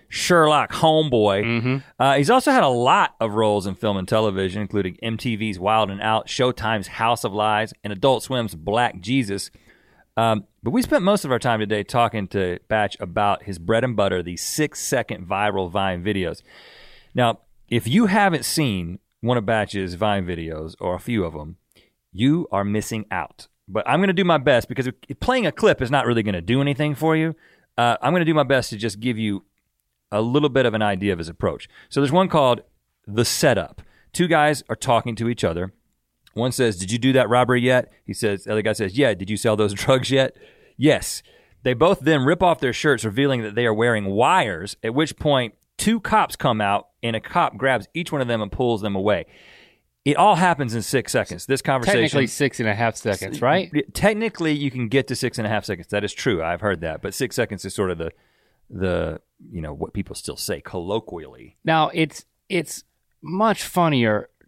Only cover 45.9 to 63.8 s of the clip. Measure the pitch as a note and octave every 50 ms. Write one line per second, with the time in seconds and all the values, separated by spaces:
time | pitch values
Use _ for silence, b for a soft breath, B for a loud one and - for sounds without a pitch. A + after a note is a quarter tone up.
45.9 | A3+ A3 - - A3 G#3+ E3+ - - - - C3+ A#2 G#2+ G#2 G2 G2+ G2+ - _
46.9 | _ _ - A#2 A2+ A2 - - - F3+ E3 B2+ - G2+ C3 C3+ C3 - G2 -
47.9 | _ E3+ F3 - D#3+ C#3+ B2+ A#2+ A#2 A2 G#2+ F#2+ - - C3 A#2+ A#2 G2 G#2 G#2
48.9 | G2 F#2+ G2 G#2+ G2+ E2+ D#2+ b b b b b b b b b b b b _
49.9 | _ _ _ C#3 C#3+ - F#3 G#3 F#3+ D#3+ F#3 F3+ E3 C3+ C#3 A#2 A2 A#2 G#2 -
50.9 | - B2+ - - - B2 G2 - F2 E2+ - - C#3 B2+ - - C3+ C3 A#2 F#3
51.9 | G3+ G3 F3 D3 - C#3+ C3 G#2+ - - C#3+ C3 - - A#2 A2 G2+ G#2+ A#2 A2+
52.9 | G#2+ - - A2+ G2 F#2 G2+ F#2+ - - A#2+ B2+ D#3 F#3+ F#3 - - D3 - -
53.9 | - - - G#3 A3 G#3 A3+ A3 - - E3 D#3 D3 D3 C#3+ C3+ B2 B2+ A#2+ G#2+
54.9 | B2 C3+ B2+ - B2+ - - A#2+ - B2 A2 G#2+ A2+ G#2 - - G2 F2 F2 -
55.9 | - G2+ G2+ G2 - - - C3+ G#2 E2 D#2+ E2 F2 F2 - G#2 F#2 E2 E2+ D#2+
56.9 | D#2 - - G2+ - - C3 A#2+ - - A2+ - G#2 F2+ - G2 - - G2+ F#2
57.9 | F2 E2 E2 D#2+ - _ _ _ _ _ _ _ _ _ _ _ G2 F#2 F#2+ F#2
58.9 | F2 F2 E2 D#2+ D#2+ - - _ _ _ - - - E2+ D#2 D2+ D2 E2 G2 -
59.9 | - G2+ F#2+ - - - - - C#2 - - - F#2+ D2 - - - F#2 E2+ F#2
60.9 | G2+ A2+ - - - E2+ D2+ C2+ - - - - _ _ _ D#3+ D#3+ D#3+ D#3 -
61.9 | - E3 D#3+ D3 - - - _ _ _ _ _ G3 E3+ D#3 - - - - _
62.9 | _ _ _ _ _ _ - D3 E3+ F#3+ G#3+ A3+ G3 - - - - F3+